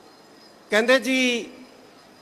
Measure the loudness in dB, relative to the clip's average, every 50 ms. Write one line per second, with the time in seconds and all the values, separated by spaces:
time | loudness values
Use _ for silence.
0 | -20 -20 -20 -20 -20 -20 -20 -20 -20 -20 -20 -20 -8 -2 0 0 2 2 2 2
1 | 2 0 -2 0 0 0 -2 -2 -6 -10 -16 -20 -20 -20 -20 -20 -20 -20 -20 -20
2 | -20 -20 -20 -20